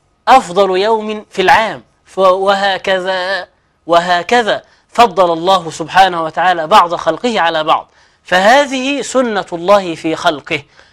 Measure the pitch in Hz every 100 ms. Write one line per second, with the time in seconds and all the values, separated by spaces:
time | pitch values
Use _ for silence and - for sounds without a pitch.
0 | _ _ - 254 175 180 196 185 208 220
1 | 214 214 202 196 185 185 220 139 _ _
2 | _ - 190 185 196 196 202 185 196 190
3 | 185 185 185 190 180 _ _ _ - 170
4 | 180 175 170 240 208 143 _ _ _ -
5 | 226 180 180 165 180 190 165 - 151 180
6 | 190 175 160 175 180 170 156 208 175 170
7 | 165 160 247 208 165 160 156 - - _
8 | _ _ - 180 202 277 277 262 262 285
9 | 208 254 240 202 170 170 180 202 185 156
10 | 165 160 175 143 - 151 - _ _